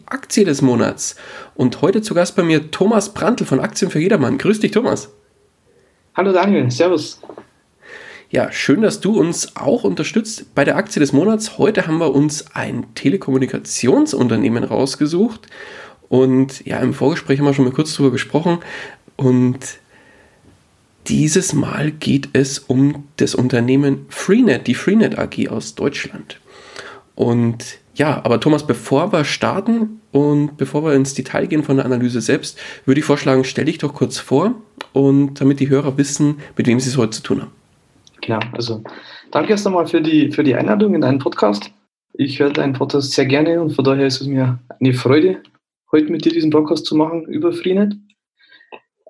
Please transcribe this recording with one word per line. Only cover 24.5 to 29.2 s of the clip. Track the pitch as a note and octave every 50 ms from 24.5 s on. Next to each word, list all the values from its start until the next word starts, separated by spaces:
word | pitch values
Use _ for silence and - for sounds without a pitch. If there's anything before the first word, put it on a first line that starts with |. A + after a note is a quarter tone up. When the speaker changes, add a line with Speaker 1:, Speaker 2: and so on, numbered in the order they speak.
| C3 - -
Speaker 1:
die | - C3
Freenet | - - - G3 A3+ G#3+ - - -
A | -
G | F2+ - - - -
aus | - A2 - - -
Deutschland. | - - - - - - - - - - - - - _ _ - - - - - - - - - - _ _ _
Und | - A#2 A#2+ A#2 A#2+ A#2+ A#2 A2+ A#2 - - - - _ _ -
ja, | - C#3 D#3 C3+ - -
aber | - A#2+ A#2
Thomas, | - D3+ D#3 D3 D3
bevor | - A#2+ A2+ - - - C#3 E3+ G3+ -
wir | E3